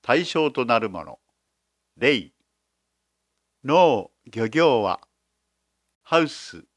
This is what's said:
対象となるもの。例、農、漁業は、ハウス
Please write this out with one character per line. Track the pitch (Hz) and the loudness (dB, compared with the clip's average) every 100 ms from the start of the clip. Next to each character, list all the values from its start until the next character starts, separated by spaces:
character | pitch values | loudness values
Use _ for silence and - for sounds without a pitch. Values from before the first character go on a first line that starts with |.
対 | - 143 | 0 -2
象 | 175 165 151 | 0 -2 -2
と | 147 | -2
な | 120 117 | 0 0
る | 110 | 0
も | 90 | -8
の。 | 80 - _ _ _ _ _ _ _ _ | -14 -20 _ _ _ _ _ _ _ _
例、 | 123 135 - _ _ _ _ _ _ _ _ _ _ _ _ _ | 0 0 -6 _ _ _ _ _ _ _ _ _ _ _ _ _
農、 | 131 160 175 117 92 _ - | 0 4 4 2 -4 _ -14
漁 | 113 113 | -6 -2
業 | 151 165 120 | 2 2 2
は、 | 101 90 _ _ _ _ _ _ _ _ _ _ | 0 -4 _ _ _ _ _ _ _ _ _ _
ハ | _ 160 | _ 0
ウ | 156 | 0
ス | - - 85 - | -6 -16 -20 -20